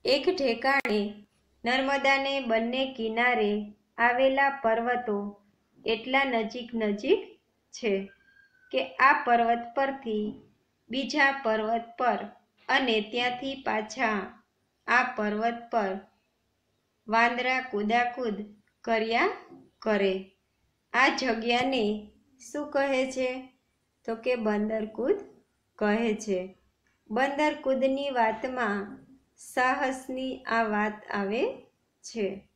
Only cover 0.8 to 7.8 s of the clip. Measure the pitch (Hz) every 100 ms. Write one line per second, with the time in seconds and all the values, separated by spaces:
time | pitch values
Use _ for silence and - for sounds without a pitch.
0.8 | 247 208 208 - - _ _ _ 233 254
1.8 | 269 277 269 269 277 277 240 226 233 262
2.8 | 269 262 220 226 247 233 208 208 208 -
3.8 | _ - 240 247 269 269 277 277 226 226
4.8 | 233 247 233 202 202 202 _ _ _ _
5.8 | - 226 247 277 269 233 214 247 233 226
6.8 | 214 202 262 392 - - _ _ _ -